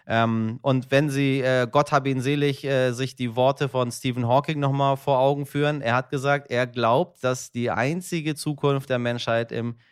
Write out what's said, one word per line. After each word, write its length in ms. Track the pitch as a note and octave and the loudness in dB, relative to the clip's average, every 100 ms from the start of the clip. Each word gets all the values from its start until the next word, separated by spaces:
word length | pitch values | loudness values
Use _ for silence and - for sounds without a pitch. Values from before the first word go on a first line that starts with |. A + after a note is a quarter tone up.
| - | -2
Ähm, 540 | A2+ A2+ A2+ A2 A#2+ | 0 2 0 -2 -2
und 280 | C#3 C3 B2+ | 0 0 2
wenn 200 | C#3 D3+ | 2 2
Sie, 320 | C#3 C#3 C3+ | 0 0 0
äh, 260 | B2+ C3 A#2+ | 2 2 2
Gott 220 | C#3+ D3 | 2 2
hab 140 | C#3 C3+ | 0 0
ihn 160 | C3 | -2
selig, 420 | B2+ C#3+ C#3+ C3 | 0 0 0 -2
äh, 280 | C3+ C3 B2+ | -2 0 0
sich 240 | A#2+ C3 - | 0 -6 -4
die 200 | A#2+ A2+ | -4 2
Worte 320 | B2+ C#3 C#3+ | 2 2 -2
von 240 | C3 A#2+ | -2 -2
Stephen 340 | - B2+ B2 A#2+ | -4 -4 -2 2
Hawking 340 | C3 C#3 D3+ | 2 2 -2
noch 120 | C#3 | 0
mal 240 | C#3 C#3 C3+ | 2 0 0
vor 220 | - B2+ | 0 4
Augen 260 | C3+ C#3+ | 4 2
führen, 380 | C#3 C#3+ D3 D3 | -2 -2 0 0
er 120 | A#2 | 0
hat 140 | B2 B2+ | 0 -2
gesagt, 420 | C#3 C#3 C#3+ C#3 | -2 0 0 -2
er 160 | A#2+ B2 | -2 -2
glaubt, 560 | A#2+ A2+ C3 F3+ _ | 0 2 2 0 _
dass 280 | B2+ B2+ - | -4 -4 -6
die 200 | A#2+ A#2+ | -6 -2
einzige 640 | F#2+ C3 F3 F3+ E3+ D3+ | -2 -2 -4 -6 -4 -4
Zukunft 540 | C#3+ D#3 C#3+ C#3+ C#3 C3+ | -4 -6 -2 0 0 0
der 100 | B2+ | -2
Menschheit 540 | A#2+ A#2+ - A#2 A#2 | -2 -2 0 -2 -2
im 220 | A#2 A#2 A#2 _ | -4 -6 -8 _